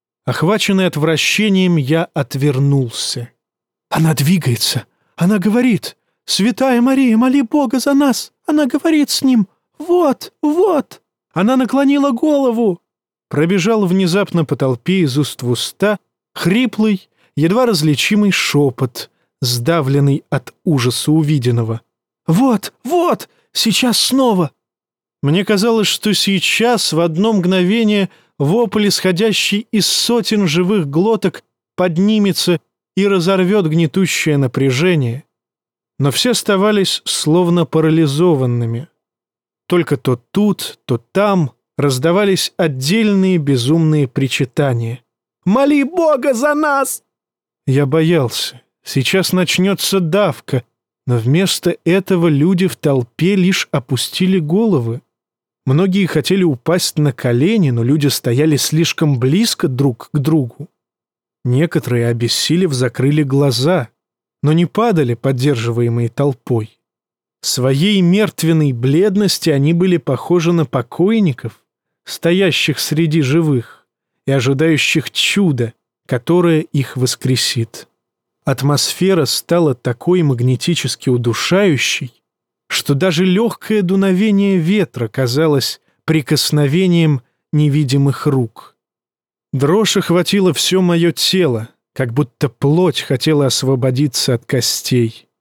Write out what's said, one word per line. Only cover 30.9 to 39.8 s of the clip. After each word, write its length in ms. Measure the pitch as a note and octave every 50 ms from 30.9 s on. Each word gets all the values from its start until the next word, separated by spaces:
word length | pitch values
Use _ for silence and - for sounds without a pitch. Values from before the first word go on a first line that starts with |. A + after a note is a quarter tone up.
| C#3 D#3 F#3 A3 A3+ G3+ - F#3 - - - _ _ _ _ _ -
поднимется 840 | - F3+ F#3 D#3+ D#3+ F#3+ G#3 A3 G#3+ G3+ G3 F3 - - F#3 F3 D3+ _ _ _ _ _ _ -
и 120 | F#3 G3
разорвёт 580 | G3+ G3 F#3 D#3+ F3+ G3 F#3 F#3 F3 G3+ G#3+ F3+
гнетущее 680 | D#3 D3+ E3 E3+ D#3 - F#3+ F#3+ D#3+ - - - E3 D3
напряжение. 840 | C#3+ C3+ B2+ - C3+ C3+ C3+ B2+ B2+ E3 F#3 F3+ D#3 C3 A#2 A2+ C#3 - _ _ _ _ _ _ _ _ _ _ _ _ _ _ -
Но 120 | C3+ C#3+
все 200 | C3 - - B3
оставались 680 | A#3 - - - G3+ F#3+ G3 G#3+ G#3+ G3+ F#3+ - - - -
словно 600 | - - - - D3+ D#3 F3 F3+ E3+ E3+ F3+ E3
парализованными. 1200 | - - D#3+ D#3 D#3+ D#3+ D#3+ E3 C#3+ C3+ D3 F3 F3+ D#3+ C3+ C3 B2 A#2+ A#2+ A#2+ A2+ A#2 A#2 D3 - _ _ _ _ _ _ _ _ _ _ _ _ _ _ _
Только 300 | - F3+ F3